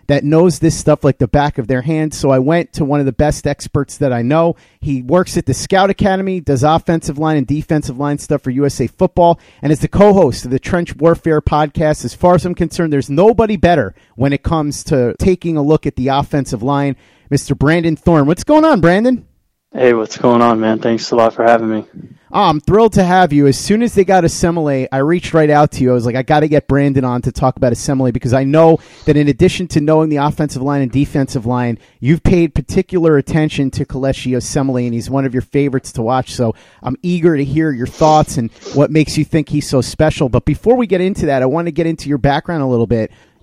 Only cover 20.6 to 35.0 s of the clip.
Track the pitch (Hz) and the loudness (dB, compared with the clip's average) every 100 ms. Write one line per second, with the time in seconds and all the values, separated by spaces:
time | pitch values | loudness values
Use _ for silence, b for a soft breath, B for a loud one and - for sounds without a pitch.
20.6 | 110 107 120 113 - 120 113 - 117 117 | 0 -2 -2 -4 0 2 2 2 2 2
21.6 | 110 110 - B B B B - - 151 | 2 -4 -8 B B B B 0 0 0
22.6 | - 202 226 196 175 185 175 147 143 127 | 2 2 4 2 2 4 4 4 4 2
23.6 | - 214 240 - 185 190 165 - 180 170 | 0 0 0 0 2 2 2 0 -2 -2
24.6 | 151 135 127 135 143 175 - 165 151 147 | -2 -2 -2 -2 0 0 0 2 4 4
25.6 | 151 - 127 123 120 120 131 151 151 147 | 2 2 0 2 0 -4 0 0 2 0
26.6 | - 135 143 135 127 123 123 - 127 - | 0 0 2 0 -2 -2 -4 -2 -2 0
27.6 | 127 117 - 131 127 107 123 131 135 156 | 0 0 -2 -2 0 -2 -2 0 2 4
28.6 | 165 165 B B - 147 147 131 180 - | 4 4 B B 0 2 2 2 0 0
29.6 | 180 147 147 156 160 147 147 - 151 131 | -4 -2 2 2 2 0 -2 -2 -4 -4
30.6 | 135 143 131 135 143 151 135 135 110 123 | -4 -2 -2 -2 -2 -2 -2 -4 -4 -2
31.6 | 120 113 b b 120 165 - 180 165 - | -2 -6 b b -2 0 2 2 0 -2
32.6 | - 190 - 185 160 147 - 165 156 - | -4 -4 -2 0 2 2 2 -2 -2 -2
33.6 | 135 - 139 131 135 131 127 123 117 147 | -4 -4 -8 -6 -4 -4 -4 -4 -4 -4
34.6 | 135 123 123 117 | -2 -2 -4 -6